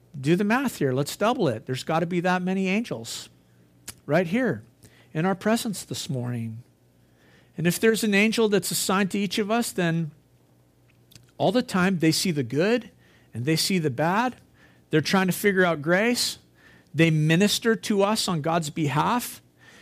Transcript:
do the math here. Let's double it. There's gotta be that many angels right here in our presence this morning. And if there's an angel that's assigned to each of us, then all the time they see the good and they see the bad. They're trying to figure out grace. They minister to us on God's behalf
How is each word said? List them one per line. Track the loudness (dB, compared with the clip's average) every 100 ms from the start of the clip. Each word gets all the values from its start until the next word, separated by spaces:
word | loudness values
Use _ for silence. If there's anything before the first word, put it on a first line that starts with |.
| _ -6
do | 0 2
the |
math | 2 0 -2 -2
here. | -2
Let's | 0 -2 -2
double | 0 0 0
it. | -2 -6
There's | -8
gotta | -4 -2 -2
be | -2
that | 0 0
many | 0 -2 -2
angels | -2 -4 -8 -10 -12 -14 _ _ _ _ _ -20 -14 -2
right | 0 0
here | 0 0 -2 -8 _ -20 _ _
in | -2 -2
our | 0
presence | 0 0 -2 -8
this | -8 -10 -6
morning. | -6 -4 -6 -6 -10 -16 _ _ _ _ _ _ _ _ -4
And | -2
if | 2
there's | 2 2
an | 2 4
angel | 4 2 2
that's | 2 0
assigned | -4 0 0 0
to | 0
each | -2 -2
of | -2
us, | 0 -2
then | -2 0 0 -4 -8 _ _ _ _ _ _ _ _ _ -20 _ -2
all | 0
the | 0
time | 0 0 0 2
they | 2
see | 2 0
the | -2
good | -2 0 0 0 -4 _ _ _ _
and | -8 -2
they | 0
see | 0 0
the | 0
bad. | -2 0 0 -2 -4 _ _ _ _ _
They're | 0
trying | 2 2 2
to |
figure | 0 2 4
out | 2 2
grace. | 2 2 2 0 -2 -6 _ _ -20 -20 _ 2
They | 4
minister | 4 4 4 4 2 0 0
to | 0 0
us | 2 0 -2
on | -2
God's | 0 -2 -2
behalf | -2 -2 0 0 0 -4 -12 _ _ -20 -20